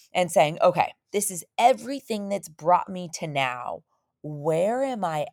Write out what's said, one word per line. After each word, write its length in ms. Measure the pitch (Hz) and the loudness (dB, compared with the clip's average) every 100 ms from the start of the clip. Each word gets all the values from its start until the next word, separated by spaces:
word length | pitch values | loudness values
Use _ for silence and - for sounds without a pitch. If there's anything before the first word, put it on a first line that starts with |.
| _ | _
and 160 | - 175 | -2 2
saying, 280 | 190 151 160 | 4 4 4
"Okay, 320 | 180 160 - - _ | 4 4 0 -2 _
this 180 | 202 202 | -4 -2
is 140 | 175 - - | -6 -10 2
everything 680 | 233 226 233 277 - 214 202 | 4 4 -2 -10 -6 -8 -4
that's 200 | 202 - | -6 -8
brought 400 | 156 156 175 - | -6 2 2 2
me 220 | 185 175 | -8 -10
to 120 | - 160 | -8 -6
now. 560 | 139 131 123 123 - - _ _ _ | -2 -2 -2 -8 -10 -14 _ _ _
Where 600 | 151 147 151 160 190 247 | -12 -6 0 2 2 0
am 220 | 269 247 | -2 -2
I 220 | 180 156 143 | -4 -2 -4